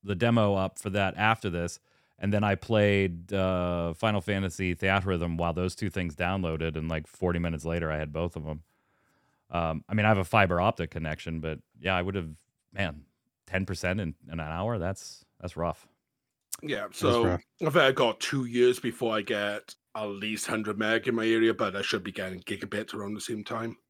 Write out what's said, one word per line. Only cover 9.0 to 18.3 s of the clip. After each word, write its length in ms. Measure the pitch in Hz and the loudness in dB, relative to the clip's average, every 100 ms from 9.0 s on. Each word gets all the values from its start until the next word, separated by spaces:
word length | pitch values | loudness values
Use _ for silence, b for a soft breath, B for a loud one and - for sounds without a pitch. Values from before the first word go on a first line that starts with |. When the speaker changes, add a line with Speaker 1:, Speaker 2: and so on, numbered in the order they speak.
| _ _ _ _ _ | _ _ _ _ _
Speaker 1:
Um, 360 | 87 82 78 - | -2 -2 -4 -2
I 60 | |
mean, 120 | 107 107 | 2 4
I 40 | |
have 80 | 104 | 4
a 80 | 90 | 4
fiber 340 | 113 95 87 | 4 4 4
optic 320 | 98 - 82 | 2 0 -6
connection, 480 | - 78 78 - 80 | -4 -6 -6 -6 -6
but, 200 | 80 78 _ _ | -6 -8 _ _
yeah, 160 | 80 92 | -2 0
I 60 | |
would 140 | 90 98 | 0 -4
have, 120 | 80 76 _ _ _ | -6 -12 _ _ _
man, 320 | 98 95 73 73 _ _ _ - | -6 -6 -6 -18 _ _ _ -8
ten 200 | 95 95 | -6 -4
percent 360 | 92 90 98 | -4 -4 -2
in, 120 | 85 73 - | -4 -8 -12
in 160 | 82 | -10
an 100 | 78 | -8
hour, 260 | 82 107 117 | -6 -4 -4
that's, 460 | 87 98 - - _ _ | -4 -6 -12 -20 _ _
that's 160 | 90 - | -12 -4
rough. 320 | 85 76 _ _ _ _ _ _ _ - | -4 -4 _ _ _ _ _ _ _ -12
Speaker 2:
Yeah, 260 | 156 113 101 | -6 -6 -6
Speaker 3:
That's 120 | - | 0
Speaker 2:
so 240 | 160 120 110 | 2 4 2
Speaker 3:
rough. 160 | 87 _ _ | 0 _ _
Speaker 2:
I 40 | 156 | 2
think 120 | 151 | 4
I 140 | 135 | 4
got 260 | 131 123 107 | 4 2 2
two 240 | - | -2